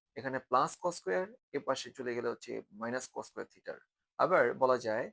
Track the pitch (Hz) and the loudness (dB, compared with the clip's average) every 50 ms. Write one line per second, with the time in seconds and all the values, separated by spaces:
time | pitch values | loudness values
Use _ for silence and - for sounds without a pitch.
0 | _ _ - - 123 135 131 131 - - 127 131 147 - - - - 175 170 - | _ _ -12 -8 -6 -4 -4 -6 -2 2 4 4 4 2 0 -2 -4 -4 -4 -4
1 | - 185 185 185 185 214 247 - _ _ - 143 - 135 131 - - 120 - - | -2 -2 -2 0 -2 -4 -8 -16 _ _ -8 -4 -2 -2 -2 -2 -4 -8 -10 -8
2 | 123 123 117 120 117 120 113 - - 120 117 110 107 _ 98 104 113 117 123 127 | -6 -4 -2 -2 -2 -4 -4 -6 -8 -8 -8 -8 -10 _ -12 -8 -6 -4 -4 -4
3 | - - - - 110 - - 104 - - _ _ - - - - _ _ _ _ | -6 -6 -8 -10 -12 -10 -10 -12 -12 -12 _ _ -12 -12 -12 -12 _ _ _ _
4 | _ _ _ - 135 156 185 160 123 120 127 127 131 127 127 117 117 110 107 117 | _ _ _ 2 2 6 6 6 6 4 4 2 4 4 4 4 2 0 -2 -2
5 | 151 214 | -2 -4